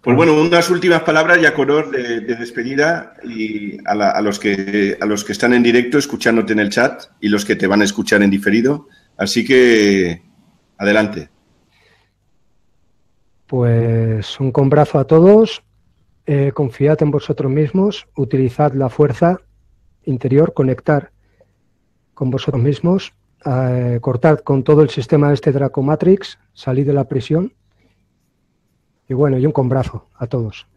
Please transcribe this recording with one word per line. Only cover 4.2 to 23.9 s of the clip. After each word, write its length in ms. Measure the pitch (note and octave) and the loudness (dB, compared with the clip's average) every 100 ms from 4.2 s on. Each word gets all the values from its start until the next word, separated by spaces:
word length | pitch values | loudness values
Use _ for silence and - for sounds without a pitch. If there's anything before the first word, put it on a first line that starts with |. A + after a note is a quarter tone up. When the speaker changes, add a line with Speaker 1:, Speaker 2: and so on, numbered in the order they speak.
Speaker 1:
los 180 | G#2+ G2+ | -4 -2
que, 600 | G#2+ G2 G2 G#2 G2 - | -4 -4 -2 -2 -2 -2
a 60 | G#2 | -4
los 180 | G2+ | -4
que 80 | - | -6
están 220 | G2+ A#2+ | -2 0
en 80 | A#2+ | 2
directo 340 | A#2+ B2 B2 C#3+ | 4 2 2 -2
escuchándote 560 | C#3 - A#2+ A2+ G2+ | -2 -4 -2 0 0
en 60 | G#2+ | -2
el 100 | G2+ | -2
chat 360 | A#2 C3 - - _ | 0 -2 -4 -20 _
y 100 | G#2+ | -2
los 160 | G#2 G2+ | -2 -2
que 100 | G2 | -2
te 100 | F#2+ | 0
van 140 | G#2 | 0
a 40 | |
escuchar 380 | G2 G2+ G2+ G#2 | 0 -2 0 2
en 60 | G2+ | 2
diferido. 580 | G2 G2+ G#2+ B2 D3 - _ _ - | 0 0 0 0 -4 -8 _ _ -8
Así 300 | G2 A#2+ A#2 | -4 -4 2
que, 760 | C3 B2 A2+ G#2 G2 F2 E2+ _ _ _ _ _ _ | 4 6 4 4 2 0 -6 _ _ _ _ _ _
adelante. 540 | G2+ G#2+ G#2+ G2 D2 _ _ _ _ _ _ _ _ _ _ _ _ _ _ _ _ _ _ _ _ _ _ | 0 0 0 -6 -16 _ _ _ _ _ _ _ _ _ _ _ _ _ _ _ _ _ _ _ _ _ _
Speaker 2:
Pues 920 | B2+ A#2+ A#2 A#2 A2+ A2+ A2 G#2 - | -2 0 2 0 0 -2 -4 -6 -6
un 120 | C3+ | -2
combrazo 460 | B2 C3+ D3 D3 D3+ | 0 2 2 2 0
a 80 | C3+ | 2
todos. 560 | D#3+ F3+ G#3+ A3 - _ _ _ _ _ _ - | 4 6 6 4 -2 _ _ _ _ _ _ -4
Eh, 260 | C#3+ C#3 | -2 -2
confiad 480 | - C#3 - C#3+ D#3 | -2 -6 0 0 2
en 80 | D3+ | 0
vosotros 400 | C#3+ - C#3+ C#3 | -2 -4 -4 -2
mismos, 560 | C#3 D3+ F#3 G3+ - - | -2 0 0 -2 -2 -14
utilizad 600 | - C3 C3+ C3 A#2+ D3 | -8 -4 0 -2 0 0
la 160 | C3+ C3 | 0 -4
fuerza 500 | - D3 A#2+ E3+ F#3 _ _ _ _ _ _ | 2 0 2 0 0 _ _ _ _ _ _
interior, 480 | - B2+ B2+ C#3 D#3+ | -8 -6 0 2 2
conectar 600 | - C3 B2 - D3 - _ _ _ _ _ _ _ _ _ _ | 0 -2 -2 0 -2 -2 _ _ _ _ _ _ _ _ _ _
con 180 | _ C3 | _ -6
vosotros 320 | C3 - C3+ | -4 -6 -2
mismos, 520 | C3 C#3 E3+ F#3+ - _ _ _ - | -2 -2 -2 -2 -4 _ _ _ -6
eh, 520 | C3 B2+ B2+ B2 | -2 -2 -2 -2